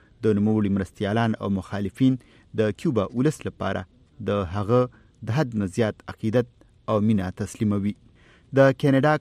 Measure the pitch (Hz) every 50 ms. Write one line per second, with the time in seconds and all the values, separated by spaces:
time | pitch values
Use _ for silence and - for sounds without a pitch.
0 | _ _ _ - - 110 107 101 101 107 107 107 104 98 98 98 95 - - -
1 | 104 98 104 113 117 117 - - - 104 101 92 85 - 107 101 101 95 - -
2 | 131 131 131 123 - - - _ _ _ - 107 110 107 101 - - 175 127 107
3 | 95 - - 117 131 156 147 - - 98 - - 95 95 98 98 95 - _ _
4 | _ _ _ - 104 98 104 101 95 82 90 104 101 95 120 123 123 123 - -
5 | _ _ _ - 110 107 113 151 156 123 113 104 101 92 - 120 113 107 98 -
6 | - - - - - 110 107 123 120 - _ _ - _ _ _ _ - 113 104
7 | 104 110 110 101 92 92 - - 104 - - - 113 104 101 101 98 104 - -
8 | _ - _ _ - - - _ _ - - 135 135 135 131 - - 143 135 135
9 | 131 151 156 147